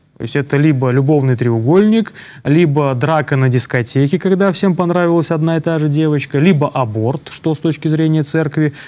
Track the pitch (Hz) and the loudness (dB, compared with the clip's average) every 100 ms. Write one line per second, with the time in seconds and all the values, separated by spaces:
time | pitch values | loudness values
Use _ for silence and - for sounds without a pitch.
0 | _ - 113 143 139 143 156 135 127 127 | _ -12 -6 -4 -2 2 2 2 0 0
1 | 135 151 131 117 123 113 117 180 214 226 | 2 2 2 0 0 0 2 4 4 2
2 | 220 - - - 135 160 170 143 139 123 | -2 -8 -20 -8 0 2 2 2 0 0
3 | 147 160 - 135 131 123 - 127 113 135 | 0 0 0 0 2 2 0 -2 -2 0
4 | 143 175 185 185 196 165 196 170 175 175 | 0 0 0 0 0 0 0 0 0 0
5 | 170 170 151 165 160 165 165 160 151 147 | 2 2 0 0 0 -2 -2 -2 0 0
6 | 156 147 - 143 170 151 143 139 117 110 | 0 -2 -2 0 2 2 0 -2 -4 -2
7 | 113 147 - - 160 151 165 147 160 156 | -2 -4 -8 -6 -4 -2 -2 -2 -2 0
8 | 160 156 143 160 156 156 151 - | 0 0 0 -2 -2 0 -2 -4